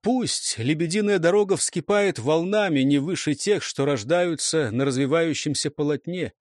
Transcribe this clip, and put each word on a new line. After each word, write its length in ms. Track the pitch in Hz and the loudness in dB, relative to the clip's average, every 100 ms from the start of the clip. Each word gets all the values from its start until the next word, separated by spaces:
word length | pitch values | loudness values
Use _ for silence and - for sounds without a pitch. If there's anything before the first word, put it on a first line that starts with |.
Пусть 560 | 202 254 202 - - - | 0 0 0 -4 -6 -4
лебединая 600 | 117 156 165 190 208 196 | -2 0 0 0 2 2
дорога 380 | 165 202 202 185 | 4 4 2 0
вскипает 640 | - 180 151 202 202 170 | -2 -4 0 2 2 0
волнами 640 | 117 156 175 214 202 147 | 0 0 2 0 2 2
не 180 | 131 143 | 4 2
выше 360 | 143 175 - | 0 -2 -2
тех, 280 | 147 - 202 | -2 0 0
что 240 | - - 139 | -2 -2 0
рождаются 840 | 139 107 175 180 165 - 160 135 | 0 0 2 2 -2 -2 0 0
на 140 | 113 | 0
развивающемся 840 | 139 127 135 160 165 147 160 139 147 | 0 0 2 2 2 0 -2 -4 -4
полотне. 640 | - 147 147 - 180 135 - | -2 -2 -2 -4 -6 -8 -10